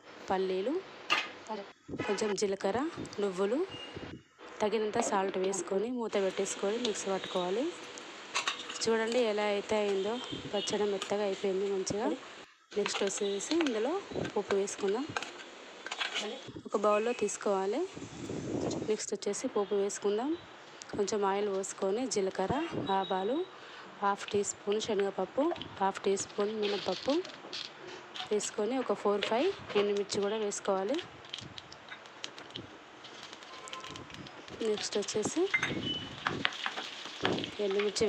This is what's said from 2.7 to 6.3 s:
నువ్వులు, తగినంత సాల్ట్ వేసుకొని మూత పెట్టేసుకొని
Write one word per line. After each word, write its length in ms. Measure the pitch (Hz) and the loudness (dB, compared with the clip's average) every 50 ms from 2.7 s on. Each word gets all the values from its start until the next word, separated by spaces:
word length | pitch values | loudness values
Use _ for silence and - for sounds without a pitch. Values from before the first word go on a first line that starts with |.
| 202 240 294 339 - - - - - - | 2 2 0 0 -2 -6 -8 -6 -2 0
నువ్వులు, 360 | 202 196 180 180 202 202 240 311 392 - - - - - - - - - - - - _ _ - - - - - | 0 0 2 2 2 4 4 2 0 -2 -4 -10 -12 -10 -10 -10 -10 -10 -12 -14 -16 _ _ -18 -16 -12 -2 0
తగినంత 360 | 214 202 220 220 214 214 202 233 226 - | 2 2 2 2 2 2 2 2 2 4
సాల్ట్ 280 | 214 190 190 196 190 185 185 | 2 2 2 2 2 2 2
వేసుకొని 460 | 190 196 180 170 - 196 196 214 247 254 240 | 2 0 -2 -2 0 0 2 2 0 0 -2
మూత 160 | 226 208 - 202 196 | -2 0 2 4 4
పెట్టేసుకొని 520 | 185 | 4